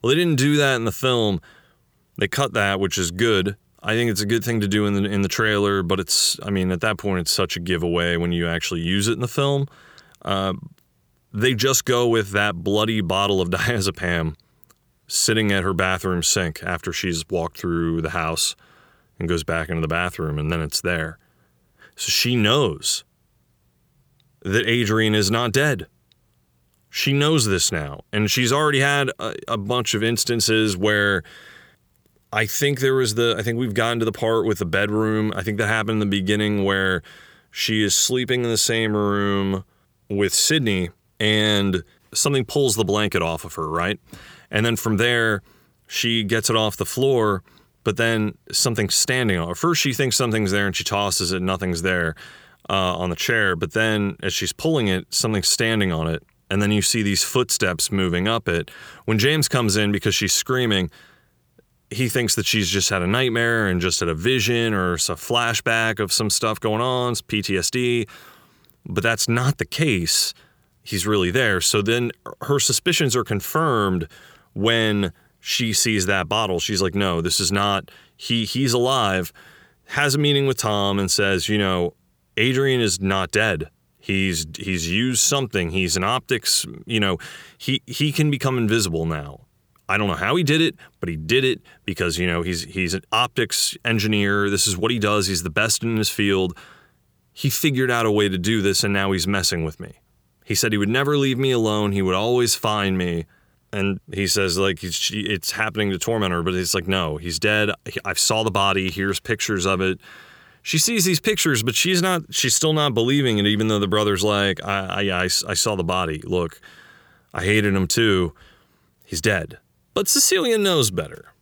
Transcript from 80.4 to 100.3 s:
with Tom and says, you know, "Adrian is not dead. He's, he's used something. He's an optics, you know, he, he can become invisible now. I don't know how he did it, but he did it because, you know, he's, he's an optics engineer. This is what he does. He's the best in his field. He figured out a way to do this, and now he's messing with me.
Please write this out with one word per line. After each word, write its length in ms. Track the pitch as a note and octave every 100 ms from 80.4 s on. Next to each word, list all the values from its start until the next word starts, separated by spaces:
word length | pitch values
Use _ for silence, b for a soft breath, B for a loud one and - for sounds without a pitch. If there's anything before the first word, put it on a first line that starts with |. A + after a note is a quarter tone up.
| C#3
with 100 | C3
Tom 400 | A2 G#2 G2 G2
and 140 | F#2+
says, 380 | - G2 F#2+ F#2+
you 80 | G#2
know, 360 | G2 F2+ F2 _ _ _ _ -
"Adrian 440 | A#2+ C3 C3+ B2+
is 200 | A2 F2+
not 300 | F#2+ F#2+ F2+
dead. 380 | G#2 A2 E2 D2+ _ _ _
He's, 480 | - G2 F#2+ E2 D#2 D2+
he's 320 | G2+ F#2 E2
used 320 | F#2+ B2+ A#2+
something. 480 | - C#3+ C3 G2+ E2+
He's 260 | F#2 F2+ E2+
an 80 |
optics, 640 | F#2+ B2+ - B2 - - - - -
you 120 | A2+
know, 180 | G2+ F2 B B B B
he, 260 | - C3+ -
he 260 | A#2 D3+
can 200 | C#3+ D3+
become 260 | C#3 C3+ B2+
invisible 480 | A2 A2+ G2 E2 D#2+
now. 360 | D#2 C#2+ C#2 _ _ _ _ -
I 100 | G2+
don't 100 | G#2
know 80 | E2
how 200 | G2 E3
he 60 |
did 180 | D3 D#3+
it, 140 | E3 - B _
but 100 | F2
he 80 | D#2+
did 260 | D#2 B2
it 180 | C3 - B B -
because, 320 | F2 F2 E2
you 80 | F2+
know, 160 | E2+
he's, 220 | E2+ E2+
he's 300 | - F#2+ F2 F#2
an 80 | -
optics 680 | A2 B2 - A2 - - - A#2
engineer. 640 | A2+ G#2+ G#2 G2+ G2+ G2+
This 160 | G2 -
is 100 | F2+
what 140 | A2
he 80 | A#2+
does. 300 | G#2 G#2 F#2+
He's 160 | F#2
the 60 | F2
best 320 | D#2 A2 -
in 140 | A2+ A2+
his 120 | G#2+
field. 480 | - G2+ F#2+ F#2 E2+ B B B B _ _ _
He 160 | - C#3
figured 420 | - D#3+ C3 B2+
out 140 | A#2+ A2
a 60 |
way 160 | G#2 G2+
to 80 | F#2+
do 240 | F2+ A2+
this, 220 | G2 F#2+
and 100 | G#2
now 180 | G2 G2
he's 160 | F#2+ F2+
messing 380 | G2+ F2 F2 D#2+
with 140 | -
me. 200 | - - _ _ _